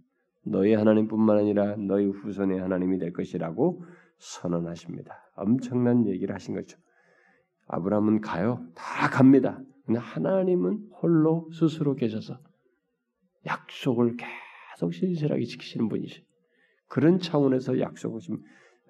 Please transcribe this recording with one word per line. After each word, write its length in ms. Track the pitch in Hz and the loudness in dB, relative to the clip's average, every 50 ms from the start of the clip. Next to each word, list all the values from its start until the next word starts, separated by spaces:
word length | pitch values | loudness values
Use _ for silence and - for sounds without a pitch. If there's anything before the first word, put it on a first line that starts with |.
| _ _ _ _ _ _ _ _ - | _ _ _ _ _ _ _ _ -8
너의 300 | - - 95 95 104 110 | -4 0 2 4 4 4
하나님뿐만 640 | 107 107 110 107 107 107 107 110 110 110 107 104 104 | 6 6 6 6 6 4 2 2 2 4 4 4 4
아니라 400 | 104 104 101 101 101 101 104 107 | 4 2 2 2 0 0 -2 -4
너의 300 | 101 95 98 101 101 98 | -4 0 0 0 0 0
후손의 520 | 98 101 107 107 95 101 98 95 92 95 | -2 -4 -8 -8 -6 -2 -2 -2 -2 -2
하나님이 400 | 92 92 95 90 90 92 95 90 | -2 -2 -2 0 0 0 0 -2
될 140 | - 85 87 | -2 -4 -6
것이라고 720 | - 90 87 - 90 85 82 82 104 139 180 180 175 - - - - _ _ _ _ | -6 -8 -6 -6 -6 -6 -6 -2 0 0 0 -2 -4 -10 -18 -20 -20 _ _ _ _
선언하십니다." 1120 | - - - - - 90 85 85 85 82 85 82 - - - - - - - - - _ _ - | -20 -20 -14 -10 -6 -4 -2 -2 -4 -6 -10 -12 -14 -14 -14 -14 -14 -16 -20 -20 -20 _ _ -6
엄청난 680 | 76 98 120 135 127 - 127 123 123 120 120 123 113 101 | -2 0 0 0 0 -2 -2 0 2 2 4 4 2 2
얘기를 260 | 95 90 98 98 98 | 0 -4 -4 -6 -6
하신 220 | 95 - - 104 | -8 -8 -8 -8
거죠. 220 | 95 90 - - _ _ _ _ _ _ _ _ _ _ _ _ _ _ _ _ _ _ - | -8 -8 -10 -14 _ _ _ _ _ _ _ _ _ _ _ _ _ _ _ _ _ _ -8
아브라함은 540 | - 87 85 98 104 104 107 107 110 107 | -6 -4 -2 0 0 2 2 2 2 2
가요. 440 | 107 - 87 82 92 117 123 123 - - - | 0 -2 -4 -2 -2 -2 -2 -4 -6 -14 -18
다 340 | - - - - - - 147 | -16 -14 -10 -6 -2 -2 0
갑니다. 520 | - - 131 131 139 131 - 101 101 - - - _ _ _ | 4 6 8 8 8 8 6 2 -2 -6 -12 -18 _ _ _
근데 140 | - 110 117 | -4 -4 -2
하나님은 880 | 113 - - 156 160 165 190 190 185 185 180 180 180 180 202 214 - - - - | -4 -6 -6 -4 -2 0 0 0 2 2 0 0 0 -2 -4 -4 -8 -12 -10 -4
홀로 480 | - 170 170 156 151 160 160 165 165 165 - | 0 2 4 4 4 4 2 0 -2 -6 -4
스스로 420 | - 165 156 151 160 147 143 135 | 0 0 0 0 0 -2 -2 -2
계셔서 440 | - 123 110 107 107 - - 127 - - _ _ _ _ _ _ _ _ _ _ _ _ _ _ _ _ _ _ _ - | 0 -2 -2 -4 -4 -8 -10 -14 -16 -18 _ _ _ _ _ _ _ _ _ _ _ _ _ _ _ _ _ _ _ -8
약속을 720 | - - - - - - - - 147 120 117 123 117 117 120 | -8 -8 -8 -10 -14 -12 -6 -2 0 2 4 2 2 0 -2
계속 760 | - - - - - - - - - - - - 170 175 170 | -10 -14 -14 -16 -18 -20 -20 -20 -20 -18 -10 -6 -6 -4 -4
신실하게 500 | - 185 185 180 156 151 143 143 131 120 | -2 -2 -2 -2 0 -2 -2 -2 -2 -4
지키시는 420 | 120 - - - - - 110 113 104 | -4 -8 -12 -14 -10 -6 -4 -4 -2
분이시-, 380 | - - - - - - _ _ _ _ _ _ _ _ _ _ _ _ _ - | -2 -4 -6 -8 -12 -18 _ _ _ _ _ _ _ _ _ _ _ _ _ -8
그런 320 | - 127 127 165 185 180 | -2 2 4 4 4 4
차원에서 600 | - - - 147 143 135 127 131 127 131 127 123 | 2 0 0 2 2 2 2 0 0 -2 -2 -2
약속을 400 | - - - - - 117 113 113 | -2 -4 -6 -8 -10 -8 -8 -8
지금, 200 | 107 - 107 - - - - _ _ _ _ _ _ | -10 -10 -10 -10 -10 -14 -20 _ _ _ _ _ _